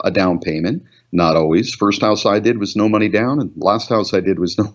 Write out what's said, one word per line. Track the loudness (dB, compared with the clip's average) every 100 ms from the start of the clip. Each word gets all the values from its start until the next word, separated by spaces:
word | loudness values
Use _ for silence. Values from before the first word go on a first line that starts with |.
a | -2
down | 0 0 0
payment. | -2 -4 -2 -4 -8 _ _
Not | 0 2 4
always. | 4 2 0
First | 0 0 2
house | 0 0
I | 2 2
did | 2 0
was | -2 0
no | 0
money | 2 0
down, | 0 0 -2
and | -4 -4
last | 0 0 0
house | -2 0
I | -2
did | 0 0
was | -2 -2
<laughs> |
no | -4